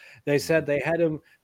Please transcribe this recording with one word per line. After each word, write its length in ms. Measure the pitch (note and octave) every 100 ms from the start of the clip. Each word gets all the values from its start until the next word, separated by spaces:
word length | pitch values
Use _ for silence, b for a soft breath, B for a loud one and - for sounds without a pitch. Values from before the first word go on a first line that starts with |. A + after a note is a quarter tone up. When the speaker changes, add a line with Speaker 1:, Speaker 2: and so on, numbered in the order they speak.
| B B
Speaker 1:
they 120 | - C#3+
said 260 | - D#3+
Speaker 2:
Mm-hmm. 60 | D3
Speaker 1:
they 60 | C#3+
had 200 | C3+ E3
him, 200 | E3 D3+ - b